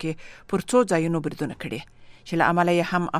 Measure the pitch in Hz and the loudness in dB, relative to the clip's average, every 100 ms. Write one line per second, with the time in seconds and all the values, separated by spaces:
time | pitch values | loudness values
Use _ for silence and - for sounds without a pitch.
0 | 160 156 - - - 190 - 247 240 170 | -6 -6 -10 -20 -6 -4 2 2 4 2
1 | 165 165 151 156 147 - - 120 - - | 2 0 -2 -6 -8 -8 -8 -10 -10 -20
2 | - - - 170 139 170 175 175 170 180 | -20 -20 -6 2 4 4 4 2 2 0
3 | 175 165 | -2 -4